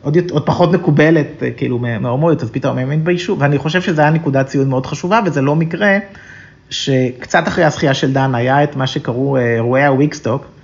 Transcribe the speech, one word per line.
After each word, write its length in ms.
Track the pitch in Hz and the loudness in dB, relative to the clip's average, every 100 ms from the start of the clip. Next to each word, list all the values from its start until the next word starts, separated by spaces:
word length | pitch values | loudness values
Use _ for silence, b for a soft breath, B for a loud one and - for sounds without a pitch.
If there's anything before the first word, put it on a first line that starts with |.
עוד 140 | 143 170 | 0 0
יותר, 180 | 170 | 0
עוד 120 | 139 156 | -2 0
פחות 260 | 165 170 | 2 2
מקובלת, 720 | 180 - 147 156 160 135 - | 2 2 4 4 4 0 -4
אה, 80 | 123 | -8
כאילו, 280 | 123 127 120 | -4 -4 -4
מה-, 200 | 120 110 | -4 -4
מההומואיות, 440 | 123 135 165 151 | -2 0 0 0
אז 80 | 117 | -2
פתאום 280 | - 135 127 | -4 -4 -2
הם 120 | 131 | -2
התביישו, 460 | 151 160 175 - 175 | -2 0 -2 -2 0
ואני 200 | 143 139 | 0 0
חושב 240 | 160 180 | 0 -2
שזה 180 | 180 156 | 0 2
היה 100 | 147 | 2
נקודת 360 | 160 147 135 135 | 2 0 0 0
ציון 220 | 143 135 | 0 0
מאוד 180 | 131 131 | -2 -4
חשובה, 340 | - 180 226 180 | -6 0 0 0
וזה 160 | 143 | 0
לא 140 | 139 160 | 0 0
מקרה 420 | 165 175 202 196 - B B B B B - | 0 0 2 2 -2 B B B B B -12
שקצת 800 | - 139 131 127 - - 175 165 | -6 -2 0 0 -4 -2 0 0
אחרי 160 | - | 2
הזכייה 300 | 156 - 147 | 0 2 0
של 180 | 135 135 | 0 0
דן 220 | 135 135 | 0 0
היה 300 | 120 127 143 | 0 2 2
את 120 | 147 165 | 2 -2
מה 100 | 131 | -4
שקראו, 500 | 151 135 120 139 131 | -4 -4 -2 0 0
אה, 180 | 120 | 0
אירועי 320 | 117 117 131 143 | 0 2 2 2
הוויקסטוק, 600 | 135 151 - 110 139 - B | 2 0 -2 -4 -4 -8 B